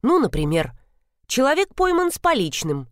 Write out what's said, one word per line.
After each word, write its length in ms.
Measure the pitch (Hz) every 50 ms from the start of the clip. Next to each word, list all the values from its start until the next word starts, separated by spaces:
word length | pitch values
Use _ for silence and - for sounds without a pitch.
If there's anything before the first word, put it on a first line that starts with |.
Ну, 180 | - 247 349 370
например, 540 | 262 - - 156 151 147 156 165 151 127 - - - _ _ _ _ _ _ _ _
человек 460 | _ - 254 262 277 302 339 392 - -
пойман 380 | - 370 370 359 339 370 349
с 80 | - -
поличным 680 | - 349 330 233 180 156 135 - - 156 147 143 131 -